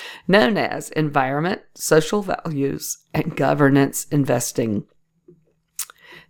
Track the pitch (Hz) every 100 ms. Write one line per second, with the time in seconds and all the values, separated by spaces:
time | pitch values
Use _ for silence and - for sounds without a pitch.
0 | - - - 196 247 190 123 151 - -
1 | 156 143 131 143 170 208 - - - 156
2 | 156 208 190 - - 143 139 - - -
3 | _ - - 156 143 147 139 139 139 -
4 | - 147 135 131 - - 117 104 - _
5 | _ _ _ - _ _ _ - - _
6 | - -